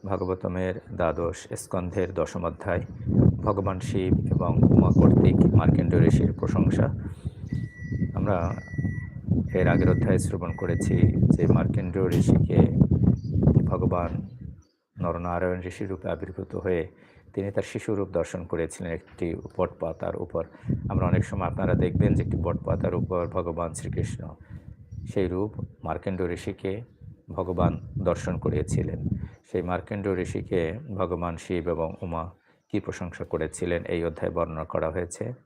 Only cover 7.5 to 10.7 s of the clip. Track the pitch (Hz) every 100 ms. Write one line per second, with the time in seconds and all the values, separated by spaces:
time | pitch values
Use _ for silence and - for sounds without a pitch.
7.5 | - - 988 - - - - 104 90 85
8.5 | - - - - - - - - - -
9.5 | 95 87 87 90 - 95 92 - 92 85
10.5 | - 87